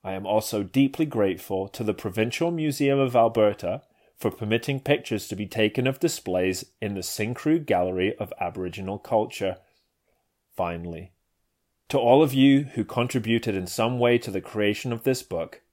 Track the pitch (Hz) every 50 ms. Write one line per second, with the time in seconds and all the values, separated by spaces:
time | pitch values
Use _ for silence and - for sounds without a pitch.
0 | - 95 95 95 101 95 107 107 107 - - 107 98 90 - 131 139 135 139 -
1 | 160 151 123 113 101 98 90 - - - 98 95 98 101 - - 113 107 98 -
2 | - 107 90 110 110 117 - - 165 170 170 165 156 151 135 - 143 139 139 139
3 | 135 127 120 117 113 113 113 117 107 104 101 - - 87 98 - _ _ _ _
4 | _ _ _ _ - 107 - - 110 104 113 117 - - 139 135 - - - -
5 | - - 113 101 - - 104 95 107 95 - 113 107 107 - - 123 131 135 -
6 | - 160 - - _ 95 92 90 92 95 92 92 - _ _ _ 110 101 101 95
7 | 90 - - - 107 113 123 - - 135 156 170 151 - 107 87 90 92 92 92
8 | 92 101 - - 110 - - - 95 87 - 92 92 90 - 98 95 92 101 101
9 | - - 117 107 110 - - - 101 95 90 - _ _ _ _ _ _ _ _
10 | _ _ _ _ _ _ _ _ _ _ _ - 90 85 85 85 85 87 85 82
11 | 92 90 _ _ _ _ _ _ _ _ _ _ _ _ _ _ _ _ - 135
12 | 120 120 127 143 160 - 131 131 135 139 139 139 147 131 - 113 104 - - 120
13 | 113 123 - 127 104 110 117 113 - 117 101 95 92 - - - 113 120 127 123
14 | 120 120 120 117 - - 95 98 - - - 107 104 104 104 - - 127 117 113
15 | - 131 131 - - _ 92 82 82 80 - - _ _